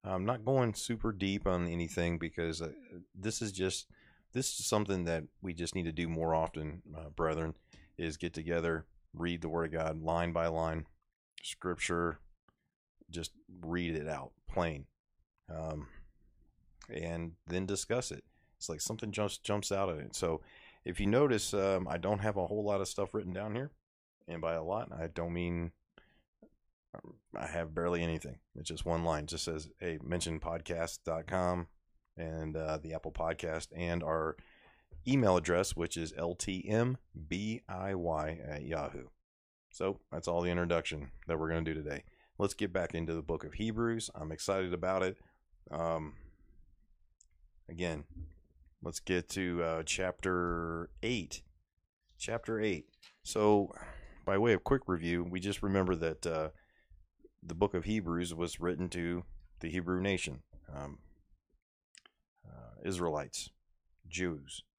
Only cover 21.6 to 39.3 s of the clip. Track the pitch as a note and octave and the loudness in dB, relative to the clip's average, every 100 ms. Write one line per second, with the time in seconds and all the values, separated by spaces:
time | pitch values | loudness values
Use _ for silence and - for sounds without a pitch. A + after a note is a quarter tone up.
21.6 | G2 F#2+ F2 E2+ F#2 G#2 G#2+ G2 F2 G#2 | 4 4 2 -2 0 2 2 0 0 0
22.6 | G#2 G2+ F#2 - G2 - F2+ F#2 G#2+ A2 | 2 0 0 -2 -2 -2 -4 -4 -2 -4
23.6 | D3 - _ _ _ _ - E2 E2 E2 | -4 -10 _ _ _ _ -10 -4 0 0
24.6 | D#2+ G2+ - - E2 D#2+ E2+ E2+ F2 F2 | 0 -2 -4 -6 -6 -4 -2 0 0 0
25.6 | E2+ - _ - _ _ _ _ - _ | -2 -6 _ -20 _ _ _ _ -20 _
26.6 | _ _ _ - - - _ G#1 B1 E2+ | _ _ _ -16 -16 -20 _ -8 -4 -2
27.6 | D#2+ D#2 E2+ F2 E2+ D#2+ C#2 B1 _ - | -2 0 2 4 2 0 -4 -10 _ -10
28.6 | D#2+ D#2 F2 E2 E2 D2+ D2+ E2 - D#2+ | -8 -4 0 2 4 2 0 -4 -2 -4
29.6 | D#2 - F2+ D#2+ C2+ F2 E2 D#2+ E2 E2 | -6 -6 -4 -4 -2 -2 0 -2 -2 -4
30.6 | - E2+ E2+ - - E2 D#2+ F#2 F2+ F2+ | -4 -2 -2 -2 -2 -2 0 2 4 2
31.6 | E2+ - _ _ _ - E2 D#2+ D#2+ D#2+ | -2 -10 _ _ _ -8 -6 -4 -4 -2
32.6 | D#2 D#2 D#2 D#2 D#2+ - E2 D#2+ E2+ D#2+ | -2 -2 -4 -8 -6 -2 -2 -2 -2 -4
33.6 | D#2+ E2 F2 F2 D#2 D#2+ D#2+ - - - | -6 -4 0 0 2 0 0 -4 -14 -20
34.6 | - _ _ - - C#3 G#2+ F2+ E2 F2 | -20 _ _ -8 2 6 8 6 6 4
35.6 | F2 - E2+ - D#2+ D2+ E2+ F2+ - F#2 | 4 0 -2 -2 -4 -2 -4 -2 -2 -4
36.6 | F#2 G#2+ A#2+ B2+ _ - D2+ F2 G#2+ A2 | 2 4 4 0 _ -14 -6 -2 -2 -4
37.6 | - F#2 F#2+ F#2+ E2+ D#2 D#2 E2 C#2+ D2 | -6 -6 -2 0 0 0 0 -4 -6 -8
38.6 | C#2+ D#2+ C#2+ C#2 B1+ _ _ | -4 -2 -4 -6 -14 _ _